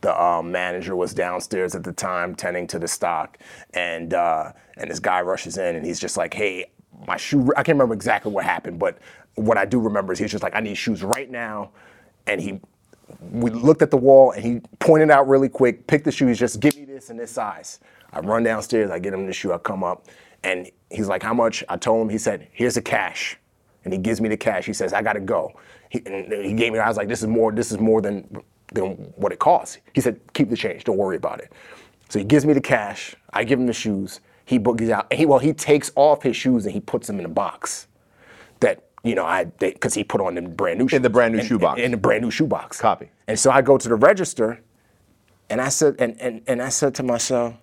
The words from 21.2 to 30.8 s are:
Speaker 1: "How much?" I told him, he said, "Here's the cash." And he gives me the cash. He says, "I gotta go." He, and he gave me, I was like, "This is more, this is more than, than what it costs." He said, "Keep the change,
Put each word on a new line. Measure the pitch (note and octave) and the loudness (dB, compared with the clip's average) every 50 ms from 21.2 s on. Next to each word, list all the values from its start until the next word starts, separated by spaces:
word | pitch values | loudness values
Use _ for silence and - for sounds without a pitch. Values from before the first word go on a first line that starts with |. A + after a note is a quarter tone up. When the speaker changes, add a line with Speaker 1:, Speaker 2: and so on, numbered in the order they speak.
| G2 | -2
Speaker 1:
"How | A2 A2+ | -2 0
much?" | A#2+ A#2 A2+ G#2+ - - - | 2 2 0 0 -4 -8 -8
I | F#2+ | -8
told | F#2 - - A2 A2+ A2+ | -6 0 0 0 2 0
him, | A2 | -2
he | G#2 A2 | -4 -4
said, | A2 A2 G#2 F2+ - - _ | -2 -4 -4 -4 -8 -16 _
"Here's | - A#2 B2 A#2 | -2 -2 0 0
the | A#2+ - | -2 -4
cash." | - - A2+ G2 F2 - - - - - _ _ _ _ _ _ _ _ _ _ | -2 -2 -2 -2 -4 -6 -8 -10 -10 -10 _ _ _ _ _ _ _ _ _ _
And | - F#2 | -8 -6
he | F#2+ | -4
gives | F#2 A2 A2+ A2 | -2 -2 -2 0
me | A2+ A2 | 0 -2
the | G#2+ | -2
cash. | G#2 - - G#2 F#2 F2 | 0 0 -2 -2 -2 -4
He | - G#2+ | -6 -6
says, | - - - - | -4 -4 -2 -2
"I | G2+ A2 | -2 -2
gotta | A2 G#2 G#2 | -2 -4 -4
go." | F#2+ F#2+ A2+ F2+ D#2+ - - - - - - - _ _ | -4 -2 -2 -2 -2 -4 -10 -14 -20 -20 -20 -20 _ _
He, | - B2 G#2+ | -10 -8 -8
and | G2 F#2+ G2 G2 - G#2+ | -6 -10 -10 -6 -6 -6
he | G#2 G2+ F#2+ G#2 | -6 -4 -4 0
gave | A2 A#2 A#2 A2 | 0 0 0 0
me, | A2 | 0
I | G#2+ A2 | 0 0
was | A2+ | 0
like, | G#2 G#2 G#2 | 0 -2 -4
"This | A#2 A2+ A2 | -4 -4 -2
is | A2 | 0
more, | A2 A2+ A2 A2 G#2+ | 2 2 2 2 2
this | A2 A#2 A2 | -2 -4 -4
is | A2 G2 | -2 0
more | A2 A2 A2 A2 | 2 4 4 2
than, | G2+ G#2 G#2 G2 - - - - - _ _ _ _ _ - | 2 0 -4 -6 -10 -12 -16 -16 -18 _ _ _ _ _ -6
than | A2+ F#2+ F#2+ F#2+ - - - - | -4 -4 -4 -6 -10 -14 -18 -10
what | - - G#2 F#2 | -4 -4 -4 -2
it | - | 0
costs." | - - F3 - - - - - _ _ _ | 2 2 2 2 0 -6 -16 -20 _ _ _
He | - | 0
said, | C3 B2 - - _ _ _ | 0 0 -2 -4 _ _ _
"Keep | - C#3+ G2+ | 0 0 0
the | A#2 | 0
change, | G2 - G#2 F2 - | -4 -4 -6 -6 -6